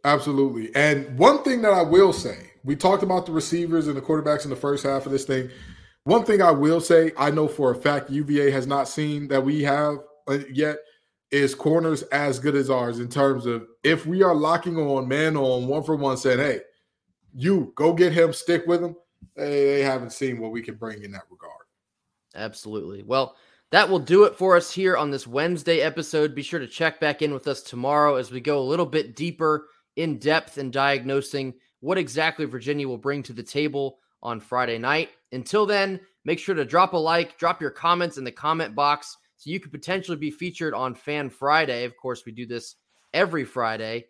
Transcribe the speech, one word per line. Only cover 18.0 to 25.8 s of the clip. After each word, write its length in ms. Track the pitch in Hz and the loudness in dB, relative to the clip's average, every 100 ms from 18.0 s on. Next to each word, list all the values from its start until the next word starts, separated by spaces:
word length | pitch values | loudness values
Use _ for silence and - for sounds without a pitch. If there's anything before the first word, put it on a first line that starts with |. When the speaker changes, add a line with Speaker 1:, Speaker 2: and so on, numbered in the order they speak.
| 175 | 4
Speaker 1:
him, 220 | 160 165 | 6 2
stick 320 | - - 170 170 | 2 0 0 2
with 180 | 175 | 0
him." 120 | 170 170 _ _ - - | -2 -10 _ _ -20 -8
They, 300 | 147 143 139 | -2 2 2
they 180 | 139 | 2
haven't 280 | 139 131 120 | 0 -2 -6
seen 280 | - 135 117 | -6 -6 -4
what 120 | 110 | -6
we 120 | 117 | -8
can 100 | 113 | -10
bring 300 | 107 113 104 | -12 -12 -12
in 80 | 104 | -16
that 180 | 98 - | -18 -20
regard. 380 | - - - - _ _ _ _ _ _ | -20 -20 -20 -20 _ _ _ _ _ _
Speaker 2:
Absolutely. 720 | - 110 110 107 107 87 98 | -12 -10 -10 -12 -10 -10 -14
Well, 320 | 101 131 - _ _ _ _ | -2 -2 -2 _ _ _ _
that 180 | 170 196 | 2 4
will 120 | 185 | 2
do 240 | 131 185 | 4 6
it 140 | 208 - | 6 6
for 180 | 185 175 | 4 4
us 140 | 170 | 4
here 260 | - 185 180 | -2 0 2
on 140 | 147 | 0
this 160 | 135 120 | -4 -4
Wednesday 540 | 127 165 175 156 165 | -2 -2 -2 0 2